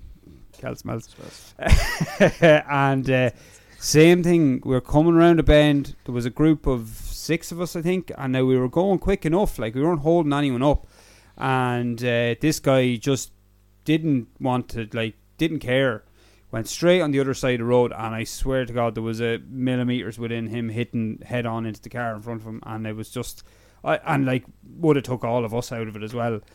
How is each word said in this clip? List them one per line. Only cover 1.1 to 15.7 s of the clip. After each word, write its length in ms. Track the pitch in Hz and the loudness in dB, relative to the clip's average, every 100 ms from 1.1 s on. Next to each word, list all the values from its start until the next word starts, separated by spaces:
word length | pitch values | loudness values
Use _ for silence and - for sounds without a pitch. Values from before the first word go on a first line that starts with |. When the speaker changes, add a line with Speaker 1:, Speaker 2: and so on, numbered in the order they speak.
| - | -18
Speaker 2:
Smells. 380 | - - - - | -20 -20 -20 -8
Speaker 1:
<laughs> 840 | 139 - - - 156 - 190 - | 4 4 4 -4 -6 2 2 4
And, 680 | 165 151 139 139 139 135 131 | 6 6 4 0 2 0 0
uh, 200 | 127 123 - - - _ - | 0 0 -2 -12 -20 _ -12
same 440 | - 147 165 175 | 2 6 8 8
thing, 380 | 175 170 143 127 - | 4 4 4 0 0
we 60 | |
were 80 | 127 | -2
coming 320 | - 147 170 165 | 2 4 6 6
around 240 | 170 165 | 6 6
a 40 | |
bend. 520 | 151 151 147 143 135 - - | 6 6 6 2 -2 -8 -8
There 80 | |
was 120 | 120 120 | -6 -4
a 40 | |
group 360 | - 156 151 147 | 2 4 4 0
of 220 | 127 110 | -2 -4
six 640 | 110 - - - 165 - | -12 -10 -8 -4 -4 -4
of 80 | 170 | -8
us, 140 | 180 175 | -8 -4
I 60 | |
think, 300 | 160 185 - - | -2 -2 -4 -8
and 160 | 135 | -4
now 100 | 131 131 | 0 2
we 120 | 127 | 2
were 120 | 127 | 2
going 300 | 160 196 180 | 0 0 0
quick 260 | - - 156 | 0 -2 0
enough. 340 | 170 202 - | 0 0 -2
Like, 160 | 110 123 | -6 -2
we 60 | |
weren't 180 | 160 165 | 0 0
holding 320 | 147 170 147 | 2 2 2
anyone 300 | 143 143 123 | 0 0 2
up. 240 | 143 139 - - - - _ - | 2 0 -4 -20 -20 -20 _ -8
And, 640 | 135 131 123 123 120 113 | -2 0 0 -2 -4 -4
uh, 320 | 123 117 120 117 | -2 0 0 0
this 200 | 151 147 | -2 0
guy 360 | 143 135 127 117 | 2 2 2 0
just 360 | 143 135 - - _ _ _ _ | -2 -2 -4 -18 _ _ _ _
didn't 440 | - 160 160 131 110 - | -2 0 2 -2 -2 -6
want 300 | 131 123 - | -4 -2 -4
to, 180 | 120 110 | -8 -8
like, 220 | 117 113 - _ - | -6 -6 -8 _ -4
didn't 220 | 160 151 | -4 -2
care, 440 | 127 | -2